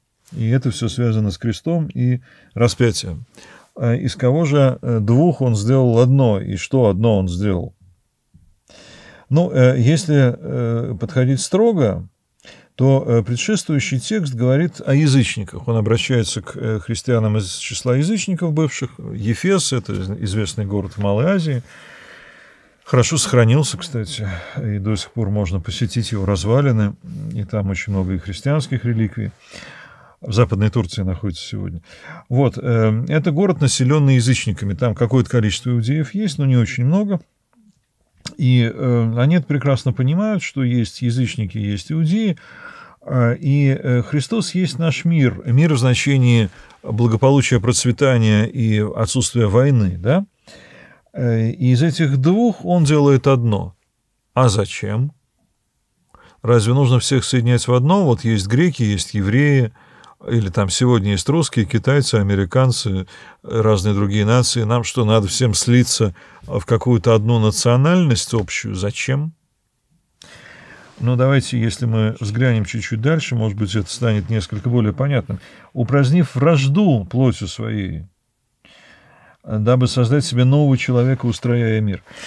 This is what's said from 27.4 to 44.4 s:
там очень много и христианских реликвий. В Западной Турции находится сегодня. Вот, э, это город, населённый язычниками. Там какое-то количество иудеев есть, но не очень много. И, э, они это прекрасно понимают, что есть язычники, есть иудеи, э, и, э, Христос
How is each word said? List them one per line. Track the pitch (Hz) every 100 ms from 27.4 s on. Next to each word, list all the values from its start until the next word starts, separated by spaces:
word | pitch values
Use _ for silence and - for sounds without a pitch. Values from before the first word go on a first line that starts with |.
там | 95 107 98
очень | 95 -
много | 101 92
и | 92
христианских | 95 95 139 151 135 127
реликвий. | 120 113 104 - 104 - _ - - - - - - _
В | -
Западной | 104 110 98 104
Турции | 120 95 -
находится | 92 90 104 87 -
сегодня. | 104 95 85 - - - 156 -
Вот, | 127 131 -
э, | - 113 110 110 123
это | 151 160
город, | 147 208 156
населённый | 139 - 127 151 139 127
язычниками. | 117 123 - 92 98
Там | 92 123 104
какое-то | 117 131 -
количество | 123 107 - 123
иудеев | 120 113 147 147
есть, | 196 214 143
но | 139
не | 127
очень | 110 -
много. | 123 185 208 190 - _ _ _ _ _ _ _ _ _ - -
И, | 131 127 117
э, | - 131 120 113 113
они | 135 175
это | 139
прекрасно | 143 143 131 135
понимают, | 120 131 165 214 208
что | - 139
есть | 127 123 110 -
язычники, | 123 117 120 - 101 110
есть | 101 101 -
иудеи, | 156 160 202 214 165 - - - - - _
э, | - 127 117 120
и, | 139 143 139
э, | 135 139 123
Христос | - 147 - 220